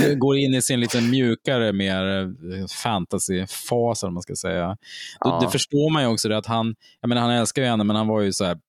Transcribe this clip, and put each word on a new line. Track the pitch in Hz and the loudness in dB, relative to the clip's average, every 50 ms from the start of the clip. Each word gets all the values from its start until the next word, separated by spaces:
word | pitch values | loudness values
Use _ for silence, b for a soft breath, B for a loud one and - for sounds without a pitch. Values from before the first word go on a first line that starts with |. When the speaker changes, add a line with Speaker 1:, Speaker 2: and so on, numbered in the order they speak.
| 139 143 | 4 4
Speaker 1:
de | 147 | 2
går | 131 127 139 139 | 2 2 2 2
in | 139 139 131 131 | 2 2 2 2
i | 127 | 2
sin | 117 - 135 120 | 0 0 0 0
lite | 117 110 - 120 | 0 0 0 0
mjukare, | 117 120 127 135 127 120 110 - - 147 135 123 113 107 101 | 2 2 2 2 2 2 0 0 0 0 0 2 2 2 2
mer, | 98 98 98 95 95 95 95 98 95 | 0 0 0 0 0 0 0 -2 -2
eh, | 95 92 92 127 80 90 92 95 95 85 - - - | -2 -4 -8 -10 -12 -10 -8 -8 -8 -8 -6 -4 -2
fantasyfas, | 120 110 92 87 - - 92 - - 95 90 95 - - - - - 127 120 117 117 107 - - | 0 0 0 -2 -2 -4 -2 -2 -2 -2 -2 -2 -6 -8 -8 -6 -2 0 0 0 0 0 -2 -4
eller | 92 | -6
vad | 87 | -6
man | 87 - | -8 -8
ska | - - | -8 -8
säga. | - - 90 85 87 85 90 101 - B B B B B B B B | -6 -4 -4 -2 -2 -2 -4 -6 -8 B B B B B B B B
Då, | B - | B 0
Speaker 2:
Ja. | 85 - - | 0 0 0
Speaker 1:
det | 87 | 0
förstår | - 135 - - 143 143 147 160 160 | 0 -2 -2 0 0 2 2 2 2
man | 151 135 | 2 2
ju | 117 | 2
också, | 113 - - 110 | 0 0 0 0
det | 107 | -2
att | 107 - | -2 -2
han, | - 117 113 113 113 110 b b b b b | -2 -2 0 0 -2 -4 b b b b b
jag | b 123 | b 0
menar, | 120 123 | 0 2
han | 120 120 | 2 2
älskar | 120 120 113 - - 143 | 2 2 2 0 0 0
ju | 131 | 2
henne, | 123 117 107 104 | 2 2 2 2
men | 104 104 | 2 2
han | 107 110 | 2 2
var | 107 110 107 | 2 2 2
ju | 104 98 95 | 2 0 0
så | - 101 | 0 0
här, | 90 85 80 _ | -2 -2 -4 _